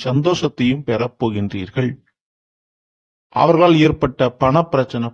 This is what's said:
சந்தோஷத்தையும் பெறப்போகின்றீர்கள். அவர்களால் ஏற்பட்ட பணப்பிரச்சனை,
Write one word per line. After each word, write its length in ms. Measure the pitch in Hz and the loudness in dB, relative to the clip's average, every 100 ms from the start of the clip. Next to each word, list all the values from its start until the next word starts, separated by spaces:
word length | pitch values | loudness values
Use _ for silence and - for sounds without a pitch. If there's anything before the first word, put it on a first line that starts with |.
சந்தோஷத்தையும் 840 | 127 131 160 175 151 - 123 139 135 | -2 -2 0 0 -2 -2 -2 -2 -2
பெறப்போகின்றீர்கள். 1000 | 110 120 - 117 104 101 101 92 - 127 131 _ _ _ _ _ _ _ _ _ _ _ _ _ | -4 -4 -4 -4 -2 -6 -6 -8 -6 -6 -6 _ _ _ _ _ _ _ _ _ _ _ _ _
அவர்களால் 440 | - 147 165 175 160 151 | 0 4 4 4 4 2
ஏற்பட்ட 420 | 156 135 - 127 - | 2 -4 -2 -2 0
பணப்பிரச்சனை, 680 | 131 151 165 139 127 123 117 | 0 0 0 -2 -2 -4 -8